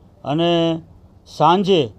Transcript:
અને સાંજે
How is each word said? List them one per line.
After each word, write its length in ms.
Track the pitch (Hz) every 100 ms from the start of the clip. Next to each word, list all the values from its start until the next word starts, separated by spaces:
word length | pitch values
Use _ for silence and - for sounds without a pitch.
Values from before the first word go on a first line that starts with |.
| _ _
અને 580 | 131 156 170 170 165 165 - - - _ - -
સાંજે 560 | 151 190 185 180 117